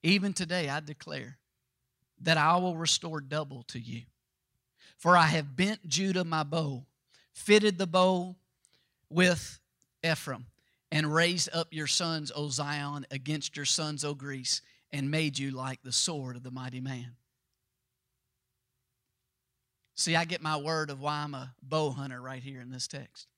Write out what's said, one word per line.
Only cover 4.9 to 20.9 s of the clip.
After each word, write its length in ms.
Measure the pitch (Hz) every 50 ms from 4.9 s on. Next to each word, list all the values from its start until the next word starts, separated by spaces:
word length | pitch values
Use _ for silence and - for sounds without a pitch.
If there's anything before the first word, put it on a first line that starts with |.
| - _
For 180 | - 165 180
I 120 | 175 165 156
have 280 | 160 165 151 143 135
bent 320 | 127 185 202 220 214 _ 170
Judah 360 | 131 156 190 196 185 185 180
my 200 | 165 165 156 156
bow, 420 | 143 147 165 160 147 139 123 131 _ _ _ _ _ _ - _ _ _
fitted 440 | - - - 208 214 208 214 196 175
the 80 | 196
bow 500 | 175 165 185 185 185 190 180 175 185 180 _ _ _ _ _ _ _ _ _ _ _ _ _ _ _
with 500 | 156 165 180 180 175 160 - - - - _ _ _ _ _ _ _ _ -
Ephraim, 440 | 165 160 - - - 131 135 127 - _ _ _ _ _ _ _ _
and 220 | - 151 156 151 151
raised 360 | 160 170 170 180 175 156 - -
up 140 | 165 170 -
your 140 | - 156 156
sons, 460 | 139 - - 185 170 165 156 151 135 143
O 140 | 147 147 147
Zion, 560 | 127 123 147 143 147 147 143 143 143 147 135 -
against 440 | 135 135 131 135 151 151 143 - -
your 100 | 156 143
sons, 380 | 135 - - 160 151 151 139 147
O 120 | 147 147
Greece, 460 | 139 131 139 139 131 127 - - - - _ _ _ _ _
and 200 | - 147 135 135
made 260 | 147 156 160 151 139 131
you 140 | 135 139
like 320 | 135 131 127 131 131 123 _
the 80 | 127
sword 440 | 120 - - - 165 147 135 127 123
of 60 | 123
the 100 | 123 127
mighty 280 | 123 131 127 127 123 127
man. 360 | 127 135 131 123 120 123 120 _ _ _ _ _ _ _ _ _ _ _ _ _ _ _ _ _ _ _ _ _ _ _ _ _ _ _ _ _ _ _ _ _ _ _ _ _ _ _ _ _ _ _ _ _ _ _ _ _ _ _ _ _ _ _ _
See, 220 | - - - 165
I 100 | 165 170
get 160 | 165 175 170
my 160 | 156 156 156 151
word 320 | 143 151 160 160 156
of 100 | 147